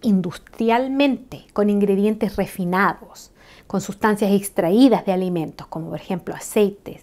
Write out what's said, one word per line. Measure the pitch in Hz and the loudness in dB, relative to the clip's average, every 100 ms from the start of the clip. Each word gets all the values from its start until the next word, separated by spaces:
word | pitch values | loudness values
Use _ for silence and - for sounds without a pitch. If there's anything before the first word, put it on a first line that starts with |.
industrialmente | 247 190 180 - - - 226 233 262 269 285 247 - 143 - | 0 0 0 -8 -12 -4 0 0 0 0 0 0 -8 -20 -8
con | - 208 | -2 0
ingredientes | 202 202 196 208 220 214 - | 2 2 2 0 0 -2 -2
refinados, | 190 - 175 185 190 - - - - _ - - - | -6 -4 -2 2 2 0 -10 -20 -20 _ -20 -20 -8
con | - | -6
sustancias | - - 214 202 196 | -6 -2 0 0 2
extraídas | 196 202 - 170 208 262 196 | 0 0 -2 2 6 6 4
de | 202 | 0
alimentos, | 185 185 175 156 - - | -2 -2 -4 -6 -10 -14
como | 160 165 | -12 -10
por | 165 | -10
ejemplo | - 180 - - | -8 -8 -8 -12
aceites, | - 220 202 202 - - | -4 0 0 0 -14 -18